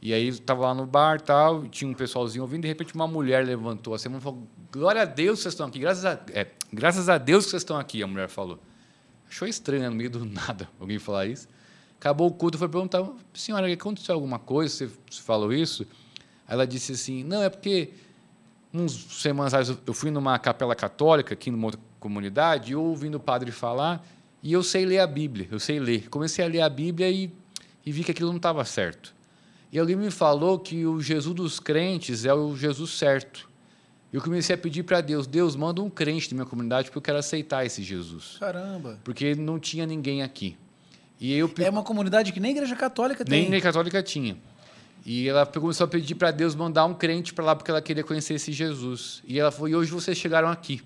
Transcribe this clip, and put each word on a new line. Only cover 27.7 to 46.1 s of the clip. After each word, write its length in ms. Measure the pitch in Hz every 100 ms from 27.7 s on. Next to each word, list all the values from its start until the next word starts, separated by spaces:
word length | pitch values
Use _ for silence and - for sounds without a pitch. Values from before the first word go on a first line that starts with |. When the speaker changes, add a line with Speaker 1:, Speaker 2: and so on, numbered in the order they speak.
| _ -
Speaker 1:
e 60 |
vi 120 | 147
que 80 | 170
aquilo 200 | 170 170
não 80 | 175
tava 240 | 175 160
certo. 500 | 131 - 90 80 - _ _ _ _ - _
E 60 | 147
alguém 180 | 165 190
me 140 | 208
falou 480 | 175 160 143 170 190
que 280 | 185 165 165
o 160 | 160
Jesus 340 | 143 156 147 175
dos 240 | 170 -
crentes 640 | - 151 180 185 - 117 120
é 80 |
o 220 | 143 151 139
Jesus 360 | 147 135 160
certo. 560 | - 147 135 - - - _ _ _ _ _ _
Eu 100 | 135
comecei 340 | 165 175 170 180
a 20 |
pedir 240 | 170 151
pra 180 | 175 180
Deus, 260 | 151 151 131
'Deus, 280 | 147 175 139
manda 260 | 156 170
um 60 | 202
crente 420 | - 151 160 151
na 40 | 127
minha 40 | 127
comunidade, 360 | 120 117 127 135
porque 100 | -
eu 40 |
quero 160 | 135 147
aceitar 460 | 143 160 151 135 127
esse 180 | -
Jesus.'" 540 | 95 95 85 82 - -
Speaker 2:
Caramba. 600 | 202 180 190 190 135 107
Speaker 1:
Porque 320 | 117 117 143 147
não 240 | 156 160
tinha 260 | 151 156 160
ninguém 380 | 160 135 139
aqui. 340 | 135 - 98 80 - _ _ - _ _
E 140 | 120
eu 160 | 143 165
pe- 160 | 160 180
Speaker 2:
É 40 |
uma 140 | 202
comunidade 480 | 208 214 196 208 208
que 80 | 180
nem 120 | 208
igreja 240 | 285 277 240
católica 460 | 262 254 247 277 -
Speaker 1:
Nem 140 | 143
Speaker 2:
tem. 60 | 180
Speaker 1:
igreja 160 | 190
católica 380 | 175 160 170 190
tinha. 360 | 190 151 123 92 - - - - - - -
E 220 | 120 131
ela 180 | 139 143
pe-, 140 | 160
começou 240 | 160 165 175
a 20 |
pedir 280 | 170 143